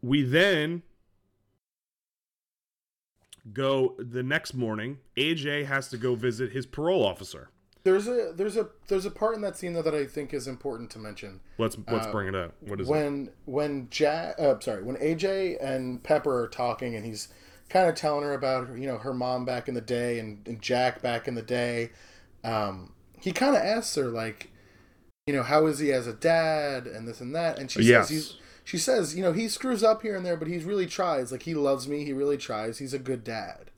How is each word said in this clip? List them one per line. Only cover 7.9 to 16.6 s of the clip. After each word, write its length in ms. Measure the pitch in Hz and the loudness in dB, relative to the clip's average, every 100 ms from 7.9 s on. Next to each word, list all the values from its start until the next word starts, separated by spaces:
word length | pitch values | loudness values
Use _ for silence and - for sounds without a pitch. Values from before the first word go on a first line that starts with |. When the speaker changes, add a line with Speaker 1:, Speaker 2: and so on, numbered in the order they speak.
| 190 214 | 4 4
Speaker 2:
a, 240 | 247 196 | 0 -2
there's 220 | 165 208 214 | -2 -2 0
a, 120 | 214 - - | -4 -8 -2
there's 180 | 196 196 | -2 -2
a 40 | |
part 240 | - 220 | 0 0
in 60 | 220 | 0
that 140 | 202 - | -4 -6
scene, 160 | 180 | -4
though, 100 | 170 | 0
that 120 | 160 | 0
I 100 | 151 | 0
think 300 | 139 - 139 | -2 -6 -6
is 120 | 143 123 | -6 -6
important 440 | 123 139 113 117 | -8 -8 -8 -12
to 80 | 110 | -12
mention. 420 | 107 101 104 95 - - | -12 -12 -14 -16 -18 -2
Speaker 1:
Let's, 220 | 113 113 - | -2 -2 -2
let's 160 | 117 110 | -2 0
Speaker 2:
Uh, 60 | |
Speaker 1:
bring 160 | 104 95 | -2 0
it 60 | |
up. 200 | 95 85 - | -2 -4 -8
What 200 | - 101 | -8 -4
is 80 | 127 | 0
it? 20 | |
Speaker 2:
when, 400 | 151 147 143 135 - - | 2 2 -4 -8 -12 -4
when 420 | 135 147 139 120 | -2 -2 -4 -6
Ja-, 420 | - 151 160 170 - | 2 2 2 -4 2
uh, 220 | 151 131 | 4 4
sorry, 220 | - 104 | 0 -4
when 140 | 104 131 | -6 -2
A 140 | 147 | 0
J 420 | 165 190 196 185 170 | 2 0 0 0 -2
and 440 | 135 131 127 123 | -4 -4 -4 -8
Pepper 400 | - 151 147 127 | 2 2 4 0
are 60 | 113 | 0
talking 460 | - | -2